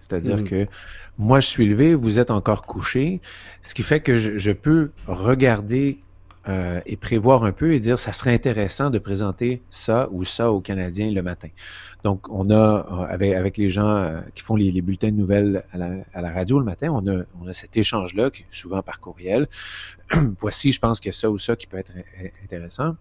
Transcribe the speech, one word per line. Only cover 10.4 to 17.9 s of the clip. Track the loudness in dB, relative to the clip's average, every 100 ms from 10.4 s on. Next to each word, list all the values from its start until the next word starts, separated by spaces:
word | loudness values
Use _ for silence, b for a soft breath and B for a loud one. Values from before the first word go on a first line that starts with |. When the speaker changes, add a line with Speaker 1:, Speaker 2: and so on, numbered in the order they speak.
| 2
Speaker 1:
aux | 2
Canadiens | -2 -4 -4 -2 -2
le | -2
matin. » | -2 -6 -12 -18 B B B B
Donc, | -2 -2 -4
on | -4 4
a, | 8
euh, | 8 6 0 -6 -4
avec, | 0 0 2
avec | 0 0
les | 0
gens, | 2 2 2
euh, | 0 -4 -10
qui | -16
font | -2 2
les, | 2
les | 2
bulletins | -2 -2 0
de | 0
nouvelles | 2 4 4 0 -4
à | -8
la, | -6 -8 -10 -8
à |
la | -6
radio | -4 2 2
le | 2
matin, | -4 -4
on | -2 -2
a, | -2 -4 -12
on | -14
a |
cet | -14 -6 -2
échange-là, | 0